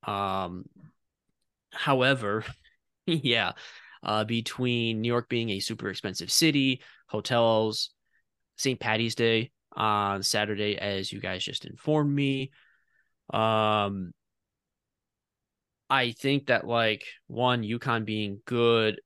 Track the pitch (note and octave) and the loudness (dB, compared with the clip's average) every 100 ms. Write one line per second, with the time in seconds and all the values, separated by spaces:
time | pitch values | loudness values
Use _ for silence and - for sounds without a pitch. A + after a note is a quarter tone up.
0 | - G2+ G2 F#2+ F#2 F2+ - _ - _ | -4 -2 -2 -2 -4 -8 -14 _ -20 _
1 | _ _ _ _ _ _ _ - - C3+ | _ _ _ _ _ _ _ -6 0 2
2 | B2+ C3+ G#2 G#2+ A2+ - - _ _ _ | 4 2 0 -2 -4 -14 -20 _ _ _
3 | - E3 C3+ A#2 F2+ - - - - - | -4 -2 2 0 0 -4 -18 -20 -20 -10
4 | - G#2+ G#2+ A#2 A#2 - B2 A#2+ A2+ A2 | -2 -2 0 -2 -4 -4 -2 0 0 -2
5 | A#2 A#2+ B2 A#2+ A#2 G2 - A2+ G#2 F#2 | 0 0 0 -4 -2 -4 -4 -6 -6 -6
6 | G#2 F#2 F2 - D#3+ C#3+ C3+ B2+ - - | -8 -8 -2 4 4 4 2 0 -8 -20
7 | _ G#2+ - A#2+ A2+ A2 A2 G#2+ - _ | _ -6 0 4 4 4 2 -2 -8 _
8 | _ _ _ _ _ - C#3 B2 A#2 A2 | _ _ _ _ _ -4 -2 -2 0 0
9 | A#2 - A#2 A2+ A#2 _ _ - A2 G#2 | 0 2 2 2 0 _ _ -2 2 2
10 | G2+ G2 G2 G#2+ G#2 G2+ G#2 G#2 G2+ G2 | 2 0 0 0 0 0 -2 -2 -2 -4
11 | F#2+ G2+ F#2 F#2 - - - - - D3+ | -6 -8 -6 -6 -6 -8 -12 -10 0 2
12 | D3 C#3+ C#3 C3+ C3+ _ _ _ _ _ | 2 0 0 -2 -6 _ _ _ _ _
13 | _ _ _ G#2+ A2 A2 G#2+ G#2+ G2+ G2 | _ _ _ 0 2 4 4 2 0 -2
14 | F2+ - _ _ _ _ _ _ _ _ | -8 -12 _ _ _ _ _ _ _ _
15 | _ _ _ _ _ _ _ _ _ C3+ | _ _ _ _ _ _ _ _ _ 2
16 | B2 A#2+ C3+ C#3 C#3 A#2 - A#2 A2+ G#2+ | 2 0 0 0 2 0 2 2 2 0
17 | - - _ A2 B2 B2 G#2+ A#2+ B2 A#2 | -6 -18 _ 0 2 2 0 -4 -2 -2
18 | G#2+ G#2+ G#2 G2+ - A#2+ A#2 A#2 A2 G#2+ | -2 -4 -4 -8 -4 2 4 4 2 0